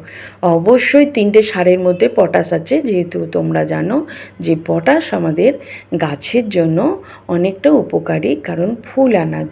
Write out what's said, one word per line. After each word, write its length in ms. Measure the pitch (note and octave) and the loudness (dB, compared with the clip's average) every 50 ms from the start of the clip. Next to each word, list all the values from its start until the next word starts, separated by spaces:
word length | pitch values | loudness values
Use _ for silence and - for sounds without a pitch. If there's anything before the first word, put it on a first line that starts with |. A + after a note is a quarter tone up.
| - - - - - - - - - F3+ E3 | -10 -14 -18 -20 -20 -20 -8 -2 0 2 2
অবশ্যই 500 | E3+ E3 G#3 B3 B3 A#3+ - - C#4+ C#4+ C#4+ C#4+ | 4 4 4 4 4 4 4 4 4 4 4 2
তিনটে 240 | A#3 G3+ G3+ G#3 G#3+ G#3+ G#3+ | 0 0 4 4 4 4 4
সারের 300 | - F#3+ F3 F3+ F#3 F#3 F3+ | 0 0 2 4 2 4 2
মধ্যে 200 | F3+ F3+ F3 A3+ A#3+ - - | 0 2 2 0 0 2 2
পটাশ 300 | F#3 - E3+ F3+ E3 - F3 D#3+ | 2 2 2 0 0 0 -2 -4
আছে, 160 | E3 - C4 D#4+ D4 A#3+ | -2 -2 -2 -2 0 0
যেহেতু 300 | G3+ F3+ F3 E3+ - F3 E3+ D#3+ E3+ | -2 -2 -2 -2 -4 -6 -6 -4 -4
তোমরা 260 | F3 D#3+ D#3+ D#3+ D#3+ D#3 D#3 D#3+ | -4 -2 -2 0 -2 -2 -2 -2
জানো 240 | D#3 D#3+ F#3 A#3 D4 D#4+ - - - - - - - E3+ | -2 -2 -2 -2 -2 -4 -6 -10 -16 -18 -18 -14 -6 -2
যে 100 | E3 E3 D#3+ E3 | -2 -2 -2 -2
পটাশ 380 | - E3 E3+ E3 B3+ C#4+ E4 D#4+ - G#3 F#3 | -2 -4 0 2 2 2 0 0 -2 -4 -2
আমাদের 340 | E3+ D#3+ D#3 E3 F#3 B3+ C#4 - - - - - - - F3+ E3 E3 | -2 -2 0 2 2 2 0 0 -6 -16 -20 -20 -10 -6 -4 -2 -2
গাছের 400 | D3 C#3+ - - - - A#3+ A#3 G#3 G3 | -2 -4 -6 -6 -2 -2 -2 -2 0 0
জন্য 220 | F3+ E3 E3 D#3+ E3+ A#3 D#4 G4 F#4+ - - - - - - | 0 0 2 0 0 0 0 -2 -4 -8 -16 -20 -16 -8 -4
অনেকটা 400 | F3+ F3 F3 F#3+ F#3+ - - D4 D4+ A#3+ F3+ | -2 -2 0 -2 -2 0 2 2 2 2 2
উপকারী, 480 | - - E3 E3 E3+ D#3+ D#3 D3+ - - - - | 0 -4 -4 -2 -2 -2 -2 -2 -2 -2 -4 -4
কারণ 220 | - E3+ E3 F3 G#3 A#3 A#3 - | -6 -6 -4 -4 -4 -4 -6 -10
ফুল 260 | - - C4+ C4+ B3+ A3 F3+ D#3+ | -6 -2 0 2 2 2 2 0
আনার 240 | D#3+ D#3 D#3 D#3+ D#3 | -2 -4 -6 -8 -8